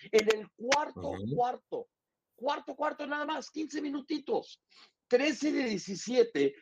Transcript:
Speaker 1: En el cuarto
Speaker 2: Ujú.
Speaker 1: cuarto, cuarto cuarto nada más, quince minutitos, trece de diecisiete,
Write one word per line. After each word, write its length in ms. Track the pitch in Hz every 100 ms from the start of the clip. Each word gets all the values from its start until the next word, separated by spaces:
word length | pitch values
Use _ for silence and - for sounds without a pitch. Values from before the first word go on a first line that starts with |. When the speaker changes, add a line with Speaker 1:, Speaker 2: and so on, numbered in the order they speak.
| -
Speaker 1:
En 160 | 214 214 214
el 100 | 196
cuarto 560 | - 233 277 302 - -
Speaker 2:
Ujú. 240 | - 113
Speaker 1:
cuarto, 540 | 170 247 - _ 139 - _ _ _ _
cuarto 420 | _ 262 302 - 269
cuarto 300 | 302 285 285
nada 180 | 294
más, 260 | 294 311 -
quince 300 | 302 311 294
minutitos, 800 | 294 285 - 302 - 214 - - _ _ - _ -
trece 420 | 247 294 254 294
de 140 | 285
diecisiete, 920 | 254 196 190 190 - 254 - 143 139 -